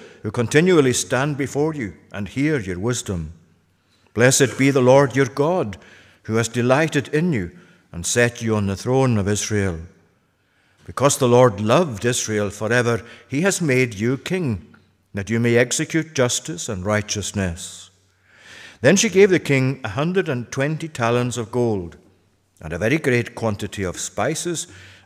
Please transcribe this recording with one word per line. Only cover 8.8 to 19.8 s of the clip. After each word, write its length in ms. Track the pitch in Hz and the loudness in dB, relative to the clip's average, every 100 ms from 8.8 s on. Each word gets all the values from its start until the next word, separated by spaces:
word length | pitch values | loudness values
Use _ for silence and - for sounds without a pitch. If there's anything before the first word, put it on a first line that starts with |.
| 123 131 131 110 | 0 2 2 2
of 80 | 95 | 0
Israel. 540 | 104 - 104 95 80 85 _ _ _ _ _ _ _ _ _ - | -2 -2 0 -2 -4 -10 _ _ _ _ _ _ _ _ _ -12
Because 320 | - 139 - | 0 0 2
the 100 | 123 | 4
Lord 320 | 120 123 95 | 6 6 4
loved 440 | 107 147 170 101 | 2 2 2 -2
Israel 460 | 120 123 - 107 101 | -2 -2 -2 -2 -2
forever, 540 | - 107 123 117 113 - - - | -4 0 0 2 -2 -6 -20 -8
he 140 | 135 | -2
has 180 | 190 180 | 0 0
made 340 | 156 127 123 | 0 0 0
you 220 | 98 117 135 | -2 -2 -2
king, 580 | - 185 143 92 - - _ _ _ | -4 -4 -4 -4 -8 -20 _ _ _
that 160 | 101 95 | -8 -2
you 80 | 113 | 0
may 180 | 120 117 | 4 4
execute 580 | 123 - 156 160 156 | 2 -2 -2 -4 -2
justice 540 | 135 123 - - 170 - | 0 0 -2 -8 -10 -8
and 160 | 95 | -6
righteousness." 1040 | 98 104 - 104 - 107 92 85 - - - _ _ _ _ _ - - - - | -2 -2 -2 -6 -6 -4 -4 -4 -12 -18 -20 _ _ _ _ _ -20 -20 -20 0
Then 160 | 127 196 | 4 4
she 120 | 220 | 4
gave 220 | 185 196 | 6 6
the 80 | 170 | 4
king 420 | - 135 131 139 | 2 2 0 -2